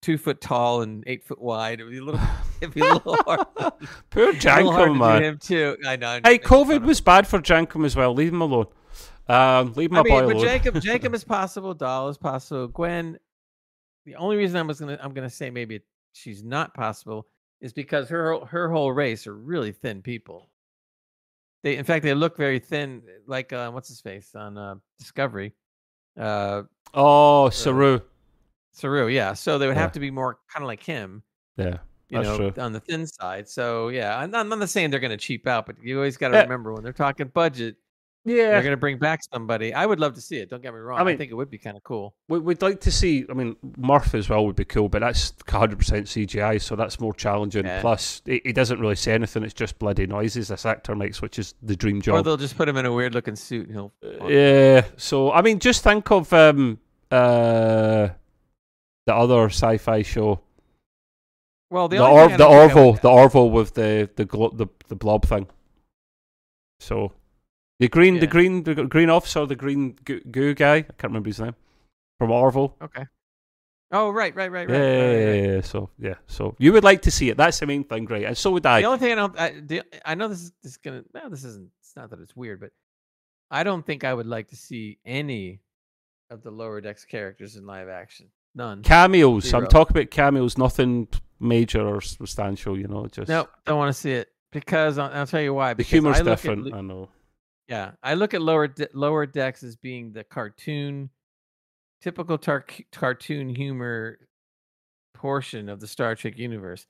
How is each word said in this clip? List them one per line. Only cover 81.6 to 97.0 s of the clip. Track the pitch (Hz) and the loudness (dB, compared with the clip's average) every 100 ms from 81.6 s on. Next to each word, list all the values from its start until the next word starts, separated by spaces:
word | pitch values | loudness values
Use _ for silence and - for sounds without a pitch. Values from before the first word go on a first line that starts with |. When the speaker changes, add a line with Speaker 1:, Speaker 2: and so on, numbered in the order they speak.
| 92 _ | -20 _
Speaker 1:
it's | _ - | _ -20
not | 110 | -20
that | 95 | -20
it's | 82 - | -20 -20
weird, | 123 95 | -18 -16
but | 98 _ _ _ _ _ _ _ _ | -20 _ _ _ _ _ _ _ _
I | 139 | -6
don't | 175 185 156 | -4 -4 -8
think | 147 | -8
I | 135 | -6
would | 127 117 | -6 -6
like | 117 107 | -10 -12
to | 120 | -20
see | - 123 107 104 - | -16 -14 -14 -16 -12
any | 131 147 120 92 95 _ _ _ _ _ _ _ | -10 -8 -10 -12 -16 _ _ _ _ _ _ _
of | 117 | -20
the | 120 | -20
Lower | 107 113 104 | -16 -14 -14
Decks | 104 104 | -14 -18
characters | _ 120 98 92 98 107 | _ -14 -14 -16 -20 -20
in | 101 | -20
live | 95 92 | -18 -16
action. | 92 95 - 85 _ _ - | -18 -20 -20 _ _ _ -14
None. | 120 101 | -14 -6
Speaker 2:
Cameos. | - 165 180 185 143 113 98 | 6 8 8 8 6 4 0
I'm | 120 | -2
Speaker 1:
Zero. | 120 | 6
Speaker 2:
talking | 156 160 170 | 6 8 2
about | 127 | -2
cameos, | - 143 139 123 - | 0 0 2 -2 0
nothing | 127 - 127 123 113 - - _ | 0 2 0 -2 -4 -8 -8 _
major | 117 117 117 113 107 | -2 0 0 -2 -4
or | 104 | -6
substantial, | - - 131 - 101 98 - 95 | -10 -16 -14 -8 -8 -8 -8 -10
you | 101 | -10
know, | 104 113 | -10 -12
just | - 104 | -12 -6
Speaker 1:
No, | 160 - _ - | -4 -6 _ -6
don't | 151 | -2
wanna | 143 | -2
see | 135 151 | -4 -6
it. | 127 - _ _ | -6 -8 _ _
Because | 151 - 165 156 143 | -16 -4 0 0 -2
I'll, | 139 | -6
I'll | 143 143 | -8 -6
tell | 165 | -4
you | 147 | -4
why. | 139 135 | -2 -4
Speaker 2:
The | 117 | -4
Speaker 1:
Because | 120 | 0
Speaker 2:
humor's | 160 151 143 | 2 4 2
Speaker 1:
I | |
look | - | 2
at | 110 | 0
Speaker 2:
different, | - 104 131 | -4 -8 -8
Speaker 1:
Lu-, | 113 | -12
Speaker 2:
I | |
know. | 95 92 | -12 -14